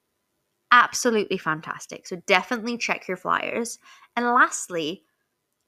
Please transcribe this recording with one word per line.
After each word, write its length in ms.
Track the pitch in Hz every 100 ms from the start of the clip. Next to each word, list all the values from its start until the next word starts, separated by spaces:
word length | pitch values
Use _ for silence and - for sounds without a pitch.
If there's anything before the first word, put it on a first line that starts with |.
| _ _ _ _ _ _ -
Absolutely 640 | 247 175 - 247 220 - 190
fantastic. 680 | 160 160 160 - - - -
So 100 | 180 -
definitely 520 | 185 - 247 226 233
check 280 | - - -
your 120 | 185
flyers. 600 | - 170 - - 233 - - - _ -
And 100 | 240
lastly, 800 | 247 320 - - 175 151 190 _ _ _ _ _ _